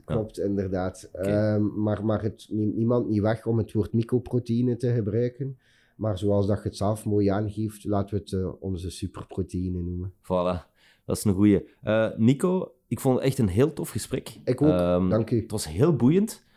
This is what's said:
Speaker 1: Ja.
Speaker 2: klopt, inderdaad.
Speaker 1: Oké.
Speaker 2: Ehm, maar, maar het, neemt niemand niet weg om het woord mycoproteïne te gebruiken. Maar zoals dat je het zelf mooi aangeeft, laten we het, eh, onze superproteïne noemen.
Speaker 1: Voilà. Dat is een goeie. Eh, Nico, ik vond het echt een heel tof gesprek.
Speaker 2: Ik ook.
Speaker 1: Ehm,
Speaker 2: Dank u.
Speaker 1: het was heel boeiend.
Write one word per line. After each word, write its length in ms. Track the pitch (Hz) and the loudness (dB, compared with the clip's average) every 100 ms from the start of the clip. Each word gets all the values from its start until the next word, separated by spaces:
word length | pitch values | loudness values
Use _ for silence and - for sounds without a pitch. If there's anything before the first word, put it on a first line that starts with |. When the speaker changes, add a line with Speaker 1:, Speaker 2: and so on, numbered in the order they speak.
| - | -4
Speaker 1:
Ja. 80 | |
Speaker 2:
klopt, 260 | 113 107 - | -4 -4 -4
inderdaad. 680 | 98 101 95 92 92 - - | -2 0 -2 -2 -4 -6 -16
Speaker 1:
Oké. 140 | - 95 | -6 0
Speaker 2:
Ehm, 520 | 104 107 107 104 101 | 2 2 2 0 0
maar, 220 | 104 101 107 | -2 0 0
maar 160 | 107 | 0
het, 260 | 107 - - | -2 -6 -8
neemt 260 | 107 107 98 | -2 -2 0
niemand 320 | 113 123 110 | 2 2 2
niet 120 | 107 | 2
weg 240 | 107 - 117 | 2 0 0
om 120 | 117 | 0
het 160 | 104 | 0
woord 200 | 110 92 | -2 0
mycoproteïne 840 | 113 113 123 - 123 - 117 123 120 | 0 0 -2 0 -4 -2 0 0 0
te 140 | 123 | 0
gebruiken. 640 | 120 101 110 123 - 135 131 _ _ _ - | 0 0 0 -2 -4 -10 -10 _ _ _ -6
Maar 220 | 107 92 | -4 0
zoals 300 | 101 101 98 | 2 2 2
dat 100 | 101 | 0
je 60 | |
het 140 | 101 - | -2 -4
zelf 280 | 101 107 107 | -2 -2 0
mooi 220 | 104 101 | 2 2
aangeeft, 560 | 98 107 104 110 - | 0 -2 -4 -6 -6
laten 320 | 101 101 98 101 | -4 -2 -2 -4
we 60 | |
het, 120 | - | -4
eh, 160 | 95 90 - | -4 -4 -6
onze 320 | 95 90 87 | -6 -6 -6
superproteïne 920 | - 92 - - - 90 90 92 90 | -8 -10 -8 -12 -8 -6 -4 -4 -4
noemen. 320 | 87 90 95 - | -4 -6 -8 -12
Speaker 1:
Voilà. 500 | - 90 90 90 - _ _ _ - | -4 0 0 -2 -8 _ _ _ -6
Dat 120 | - | -2
is 60 | |
een 100 | 107 | 2
goeie. 340 | 92 104 92 - _ | 4 6 6 2 _
Eh, 260 | - 110 107 - | -2 0 0 2
Nico, 540 | 113 143 185 185 - _ - | 4 4 2 0 -4 _ -8
ik 120 | 117 | -2
vond 160 | 135 123 | 0 2
het 100 | 135 | 0
echt 120 | - | 0
een 100 | 107 | 0
heel 260 | 92 156 | 4 2
tof 160 | - 165 | 2 -8
gesprek. 500 | 98 - - - - | -6 -6 -8 -8 -12
Speaker 2:
Ik 180 | - 127 | -4 2
ook. 80 | 151 | 4
Speaker 1:
Ehm, 400 | 90 87 90 92 | 4 2 2 2
Speaker 2:
Dank 200 | 107 107 | 0 2
u. 100 | 117 | -2
Speaker 1:
het 100 | - | -2
was 160 | 104 78 | -6 -6
heel 280 | 80 160 135 | 2 2 4
boeiend. 500 | 120 180 220 - _ | 4 4 0 -6 _